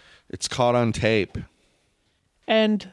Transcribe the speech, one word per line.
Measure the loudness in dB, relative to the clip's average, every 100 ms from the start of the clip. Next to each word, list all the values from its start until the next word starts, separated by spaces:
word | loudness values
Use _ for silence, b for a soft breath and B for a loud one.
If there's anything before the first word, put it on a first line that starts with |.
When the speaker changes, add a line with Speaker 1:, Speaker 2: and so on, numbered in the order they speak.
| b b -18
Speaker 1:
It's | -10 -6
caught | 0 2 2
on | 0
tape. | 0 0 0 -2 -8 -16 _ _ _ _ _ _ _ _ _ -2
Speaker 2:
And | 2 2 0 -6